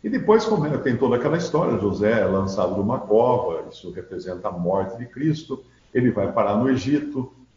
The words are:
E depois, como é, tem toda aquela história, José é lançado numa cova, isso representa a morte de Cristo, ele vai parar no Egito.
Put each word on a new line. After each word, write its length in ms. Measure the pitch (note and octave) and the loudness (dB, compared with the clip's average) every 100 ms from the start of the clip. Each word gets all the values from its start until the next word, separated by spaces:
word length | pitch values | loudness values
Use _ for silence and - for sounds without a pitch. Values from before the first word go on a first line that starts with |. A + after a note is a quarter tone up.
E 60 | - | -2
depois, 360 | A#3 D#3 A3 | -4 4 4
como 220 | A3+ G#3 D3 | 4 0 0
é, 120 | C3 | 0
tem 180 | C3+ A#2 | 0 2
toda 200 | C3 A#2+ | 2 2
aquela 200 | - E3 | 2 0
história, 420 | E3+ D3+ F#3 A2+ | 0 0 0 0
José 420 | G2+ F#2 G#2 A2+ | 0 2 2 2
é 40 | |
lançado 520 | F#2 F#2+ F#2+ - F2+ G2+ | 2 2 0 0 0 0
numa 220 | G2+ B2+ | -2 -2
cova, 720 | - G#2+ A#2+ B2+ F2+ E2 - | 2 4 4 2 0 -6 -8
isso 220 | - F2+ | -14 -14
representa 580 | F2+ F2+ F2+ F2+ F2+ G#2 | -14 -12 -12 -10 -8 -8
a 40 | |
morte 440 | F2 F2 F#2+ F#2+ - | -4 -2 0 -2 -8
de 100 | B2 | -12
Cristo, 560 | - D#3 D3+ - C3+ - _ _ | -4 -2 -2 -6 -12 -12 _ _
ele 180 | B2+ B2 | 0 2
vai 220 | G#2 G2 | 2 -2
parar 240 | A2+ G2+ G#2 | 0 2 2
no 140 | C3 | 2
Egito. 640 | B2 C3 D3 D3 C3+ B2+ - - | 0 0 -2 -2 -6 -8 -12 -20